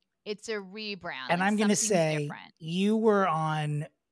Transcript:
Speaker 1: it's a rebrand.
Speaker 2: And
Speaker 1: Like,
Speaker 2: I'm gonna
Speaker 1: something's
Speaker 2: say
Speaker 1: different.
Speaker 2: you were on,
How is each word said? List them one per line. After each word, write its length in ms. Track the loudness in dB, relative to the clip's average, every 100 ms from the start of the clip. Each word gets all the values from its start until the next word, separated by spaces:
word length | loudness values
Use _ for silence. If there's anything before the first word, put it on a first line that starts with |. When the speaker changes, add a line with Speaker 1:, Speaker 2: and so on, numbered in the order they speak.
| _ _
Speaker 1:
it's 240 | -12 -10 -6
a 60 |
rebrand. 720 | -8 -8 -12 -10 -8 -8 -8 -4
Speaker 2:
And 120 | 0
Speaker 1:
Like, 80 | 0
Speaker 2:
I'm 80 | 2
gonna 200 | 2 2
Speaker 1:
something's 120 | 2
Speaker 2:
say 300 | 2 2 0
Speaker 1:
different. 320 | -4 -8 -14 -14
Speaker 2:
you 380 | -6 0 2 4
were 320 | 4 4 2
on, 580 | 2 0 0 -2 -2 -6 _ _